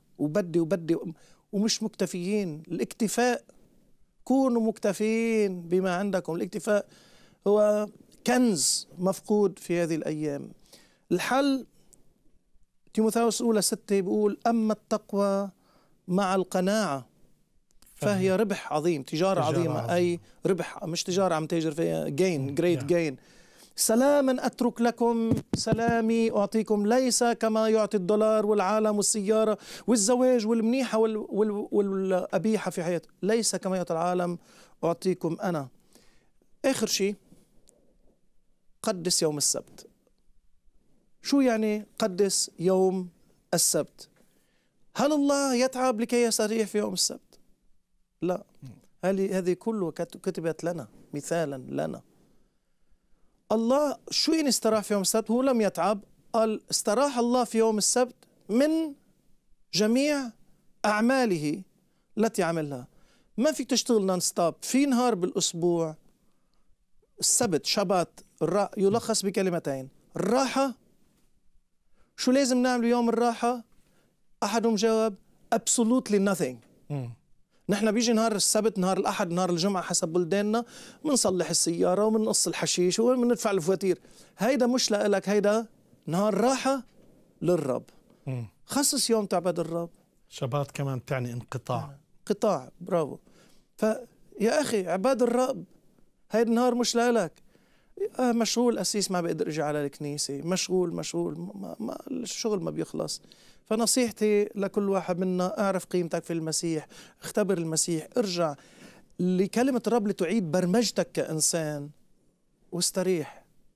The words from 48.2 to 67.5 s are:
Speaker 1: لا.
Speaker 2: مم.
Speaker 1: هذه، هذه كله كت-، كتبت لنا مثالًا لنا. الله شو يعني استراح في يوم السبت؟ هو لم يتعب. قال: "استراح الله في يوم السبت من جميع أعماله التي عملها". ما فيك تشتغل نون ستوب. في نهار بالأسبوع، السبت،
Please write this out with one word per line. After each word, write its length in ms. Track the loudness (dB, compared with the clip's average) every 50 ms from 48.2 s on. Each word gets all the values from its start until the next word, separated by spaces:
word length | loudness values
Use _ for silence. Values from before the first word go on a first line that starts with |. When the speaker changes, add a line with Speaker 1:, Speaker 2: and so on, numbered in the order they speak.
Speaker 1:
لا. 220 | -4 -4 -4 -4 -6 _ _ -20 -20
Speaker 2:
مم. 60 | -20 -20 -20 _ _ _ _ -2
Speaker 1:
هذه، 320 | -2 0 0 0 0 0 -2
هذه 160 | 0 0 -2
كله 380 | -2 -2 -4 -4 -2 -4 -4
كت-، 260 | -4 -6 -8 -8 -8 -8
كتبت 460 | -8 -6 -6 -4 -4 -4 -4 -4 -4
لنا 240 | -6 -6 -6 -10 -14 -18 -20 -20 _ -10
مثالًا 720 | -10 -6 -4 -2 -2 -2 -4 -6 -10 -10 -8 -6 -4 -4
لنا. 160 | -4 -6 -10 -14 _ _ _ _ _ _ _ _ _ _ _ _ _ _ _ _ _ -20 _ _ _ -20 _ _ _ _ _ _ _
الله 460 | 0 0 2 2 2 2 2 0 -2 -6 _ -6
شو 220 | -4 -2 0 2
يعني 180 | 2 2 2 0
استراح 340 | 0 0 0 0 0 0 0
في 100 | 0 -2
يوم 80 | 0
السبت؟ 300 | 0 0 0 0 0 0
هو 100 | 0 0
لم 200 | 2 2 2 2
يتعب. 420 | 2 0 0 0 0 0 0 -2 -6 _ _ _ _ -4 0
قال: 280 | 0 2 2 0 -4 -6 _
"استراح 460 | -4 -2 0 2 2 2 2 0 2 0
الله 260 | 0 2 2 2 2
في 140 | 2 2 2
يوم 200 | 2 2 2 2
السبت 380 | 0 2 2 2 2 0 -2 _ -20 _ _ _ _ -2
من 440 | 2 2 4 4 2 0 -2 -4 -6 -12 _ _ _ _ _ _ -20 _ _ _ -20 _ _ _ -2
جميع 580 | 0 2 2 4 2 2 2 0 -2 -4 -6 -12 _ -20 _ _ _ _ _ _ _ 0
أعماله 800 | 0 2 2 2 4 4 4 2 2 0 0 -2 -4 -4 -4 -8 -16 _ _ _ _ _ _ _ _ _ 0
التي 260 | 0 0 2 0 0
عملها". 440 | 0 0 -2 -4 -4 -8 -10 -12 -16 _ _ -20 _ _ _ _ _ _ 0
ما 140 | 0 0
فيك 180 | 2 0 -2 0
تشتغل 360 | 0 -2 2 2 2 2 4
نون 140 | 2 0 0
ستوب. 360 | 0 -2 0 2 0 0 0 -2
في 240 | -8 -2 2 2 4
نهار 300 | 4 4 4 4 2 2
بالأسبوع، 800 | 0 -2 -2 -2 -2 -2 -2 -2 0 0 2 2 2 0 -2 -6 -10 _ -20 _ _ _ _ _ _ _ _ _ _ _ _ -20 _ _ _ _ -20 _ _ _ -4
السبت، 460 | -2 0 2 2 2 2